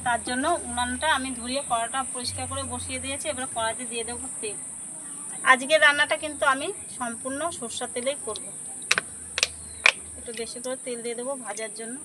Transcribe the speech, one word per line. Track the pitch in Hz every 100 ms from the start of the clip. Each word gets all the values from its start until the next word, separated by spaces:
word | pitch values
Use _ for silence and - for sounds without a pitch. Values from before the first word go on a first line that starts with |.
তার | 247 240 240
জন্য | 247 302 339 247
উনানটা | 240 247 247 302 277
আমি | 262 240
ধরিয়ে | 233 269 285
কড়াটা | 233 233 269 254
পরিষ্কার | 254 240 - 254
করে | 269 254
বসিয়ে | 247 - 262
দিয়েছি। | 262 277 320
এবারে | 254 254 233
কড়াতে | 226 226 247
দিয়ে | 240 226
দেবো | 240 262 -
তেল। | 214 190 - - - - - - - - 254
আজকের | 262 269 311
রান্নাটা | 302 285 294 311
কিন্তু | 311 285 285
আমি | 269 320 392 - -
সম্পূর্ণ | 240 226 262 277 330 339
সরষের | 226 - 240
তেলেই | 247 247 285 -
করব। | 208 - - - - - - - - - - - - - - - - - -
একটু | - 226
বেশি | 226 247
করে | 247 262 262
তেল | 240
দিয়ে | 233 233
দেবো | 247 269
ভাজার | 220 208 220 214
জন্য। | 226 262